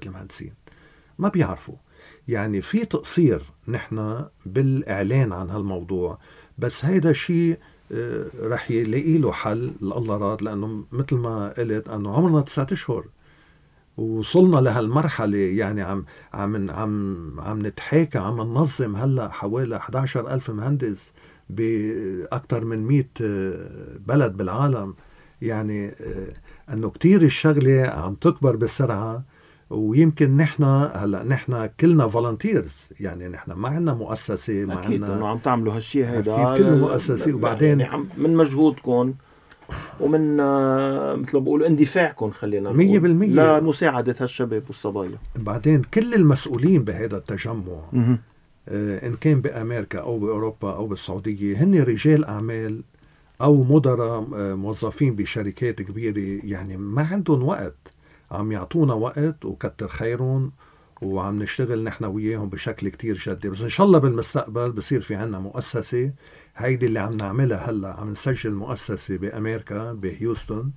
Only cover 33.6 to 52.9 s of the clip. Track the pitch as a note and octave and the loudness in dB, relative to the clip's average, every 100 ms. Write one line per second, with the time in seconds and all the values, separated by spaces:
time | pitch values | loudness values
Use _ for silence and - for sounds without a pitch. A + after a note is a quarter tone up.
33.6 | A#2+ D#3 E3+ A#2+ G2 A2 - G2 - G2+ | -4 -2 0 -2 -4 -6 -4 -6 -2 -2
34.6 | G2 F2+ G2 G#2 G#2 G2 G#2+ A2+ C#3 A#2+ | -2 -4 -2 -2 -2 -2 -2 -2 0 2
35.6 | A2 A2+ A2 C#3+ A#2+ A#2 G#2 A2+ B2 C3+ | 0 -2 -2 0 0 0 0 2 4 6
36.6 | F#3 D3 C3+ B2+ - A#2+ D3+ C3 A#2 G#2+ | 6 6 4 2 0 0 0 0 0 4
37.6 | D3+ C#3+ B2+ C#3+ F#3 C3 D#3 E3 D3+ C3+ | 4 6 2 -2 -6 -2 2 4 4 4
38.6 | D#3 C3 B2+ B2 B2+ C3+ _ _ _ - | 4 2 0 2 2 -2 _ _ _ -20
39.6 | - - - - D3 D#3 D3+ D3 C#3 C#3 | -16 -14 -12 -2 2 4 4 4 4 4
40.6 | C3+ C3+ C3+ C#3 C#3+ C#3 C3 C#3 C3+ D3 | 4 2 0 0 -2 -4 0 0 2 4
41.6 | D#3+ D3+ C#3+ F#3 D#3+ - G#2+ - G#2+ G2+ | 4 6 4 4 2 0 -6 -4 -4 -2
42.6 | G2+ B2+ G3 G3+ F3 E3 G#3 C#3+ D#3 D3+ | 2 6 6 6 6 4 6 6 6 6
43.6 | D#3+ C#3+ E3 B2+ A#2+ B2 B2 - A#2 A2 | 4 2 2 2 0 -2 -2 -2 -2 -2
44.6 | - - G#2+ G2+ F#2 G#2 - A#2+ G#2 G2 | -4 -8 -6 -4 -6 -8 -12 -8 -4 0
45.6 | D3+ D3+ A#2+ A3 A#3+ A3+ D#3 C3 - A#2+ | 4 4 4 0 2 6 6 6 2 0
46.6 | D#3 F3+ G#2+ F2+ A2 G2+ - G2 A2+ A2+ | 4 4 2 -4 -4 -6 -6 -6 -6 -8
47.6 | F#2 E2 E2 B2+ A#2 A#2 - _ _ _ | -8 -12 -4 2 4 2 -2 _ _ _
48.6 | - G2+ G#2 G2 B2 B2 D#3 C#3 C#3 A#2+ | -8 -6 -4 -4 -6 -2 2 2 2 -4
49.6 | A2+ A#2+ G2 - B2 A#2 G#2 G#2+ A2 - | -6 -6 -6 -8 -6 -4 -2 -2 -4 -4
50.6 | G2+ F2+ G#2+ F#2+ - G2 G#2+ G2+ G2+ G2+ | -6 -6 -6 -8 -8 -6 -6 -4 -2 2
51.6 | F#3 F#3 B2 A2 D3+ D3+ D3 G#2 A2+ A2+ | 4 6 4 4 4 4 4 -4 -4 -4
52.6 | A2 A2 - | -6 -8 -12